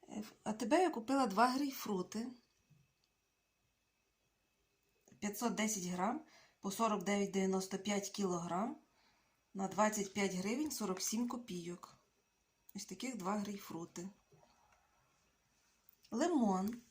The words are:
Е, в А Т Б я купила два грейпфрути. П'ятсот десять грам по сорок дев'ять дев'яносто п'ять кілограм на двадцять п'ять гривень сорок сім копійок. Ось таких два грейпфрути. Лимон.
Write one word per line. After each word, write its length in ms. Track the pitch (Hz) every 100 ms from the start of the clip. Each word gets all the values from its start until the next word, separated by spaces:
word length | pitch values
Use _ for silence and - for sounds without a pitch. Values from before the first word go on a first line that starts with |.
| -
Е, 100 | -
в 120 | 208 -
А 80 | -
Т 140 | 214 233
Б 160 | 311
я 80 | 370
купила 360 | - 226 269 254
два 220 | 190 247
грейпфрути. 760 | 254 285 262 - 196 180 214 247 247 _ _ _ _ _ _ _ _ _ _ _ _ _ _ _ _ _ _ _ _ _ _ _ _ _ _ - -
П'ятсот 340 | 208 208 233
десять 300 | 185 214 208
грам 400 | 180 180 190 294 - - - _
по 100 | 196
сорок 340 | - 226 208
дев'ять 260 | 180 202 196
дев'яносто 480 | 190 190 190 185 190
п'ять 320 | 202 202 202
кілограм 680 | - 196 180 175 170 226 302 _ _ _ _ _ _ _
на 140 | 190 190
двадцять 460 | 180 214 214 190
п'ять 200 | - 196
гривень 360 | 180 190 247 311
сорок 320 | - 208 185
сім 260 | - 220 240
копійок. 720 | 240 240 180 170 175 - - _ _ _ _ _ _ _
Ось 120 | - -
таких 300 | 190 247 240
два 220 | 180 208
грейпфрути. 720 | 202 202 - 165 170 - 180 - _ - - _ _ _ _ _ _ _ _ _ _ _ _ _ _ _ -
Лимон. 720 | 220 330 330 220 185 196 240 -